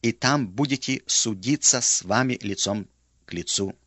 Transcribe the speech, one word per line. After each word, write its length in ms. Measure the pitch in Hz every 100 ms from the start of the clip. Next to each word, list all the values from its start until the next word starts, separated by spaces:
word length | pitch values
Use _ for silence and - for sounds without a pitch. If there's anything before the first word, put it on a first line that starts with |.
и 80 | 117
там 380 | 110 127 147 110
будете 540 | 95 143 131 - 131 -
судиться 720 | - 117 98 110 147 - 127
с 220 | - -
вами 340 | 90 107 131 123
лицом 460 | 104 98 98 104 92 _ _ _
к 80 | -
лицу. 440 | 87 87 - 98 -